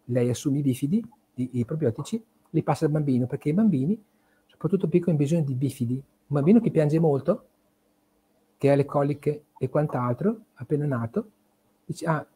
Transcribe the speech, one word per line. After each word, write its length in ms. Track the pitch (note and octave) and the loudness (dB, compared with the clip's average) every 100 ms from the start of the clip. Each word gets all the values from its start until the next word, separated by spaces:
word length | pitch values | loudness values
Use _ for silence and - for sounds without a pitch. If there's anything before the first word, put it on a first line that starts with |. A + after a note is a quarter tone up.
| - | -4
lei 240 | B2 A#2+ | 0 0
assume 300 | A#2+ D3 C#3 | 0 -2 0
i 20 | |
bifidi, 420 | C#3+ B2 C#3+ G#3 A3+ - _ - | 0 0 0 -2 -4 -12 _ -8
i, 140 | B2+ | -6
i 120 | B2+ A#2+ | -4 -4
probiotici, 560 | D#3+ C#3+ A2 C#3+ A3+ - _ _ | -2 -2 -2 -6 -8 -10 _ _
li 140 | D#3+ | -2
passa 220 | D3+ D3 D#3 | 0 0 0
al 60 | |
bambino, 360 | D3+ C#3+ B2+ B2 | 0 0 0 0
perché 220 | C#3 D3+ | -2 -2
i 40 | |
bambini, 480 | E3 A3 D3 C#3 A3 - _ _ _ _ | 2 2 2 0 -2 -6 _ _ _ _
soprattutto 400 | _ D#3 F#3+ E3+ | _ -2 0 2
piccoli, 240 | E3+ E3+ | 0 2
hanno 80 | D3+ | 0
bisogno 240 | C#3+ E3+ | 2 0
di 100 | C#3 | 0
bifidi. 400 | B2+ C3+ - A#2 | -2 -4 -2 -4
Un 100 | C3 - _ _ | -4 -8 _ _
bambino 320 | C#3+ D3+ A#3 | 0 4 4
che 120 | A3+ | 4
piange 280 | E3 D3+ D#3+ | 2 2 2
molto, 460 | E3 C#3 D#3+ G#3+ - _ _ _ _ _ _ _ _ _ _ _ | 2 2 0 -4 -6 _ _ _ _ _ _ _ _ _ _ _
che 140 | C#3 | 2
ha 40 | C#3 | 2
le 100 | C#3 | 2
coliche 580 | D3 C#3+ C#3 - D3 - _ | 0 -2 -2 -4 -4 -10 _
e 120 | C3 | -4
quant'altro, 720 | D3+ D3+ C3+ B2 B2 F3 B3 - _ | -2 -2 -2 -2 -2 -2 -4 -10 _
appena 300 | B2+ D3 D3 | -4 -2 -2
nato, 440 | B2+ A2+ - - _ _ _ _ _ - | -2 -4 -6 -8 _ _ _ _ _ -14
dice, 200 | D#3+ E3 | -8 -4
"Ah, 200 | D#3 - | -4 -6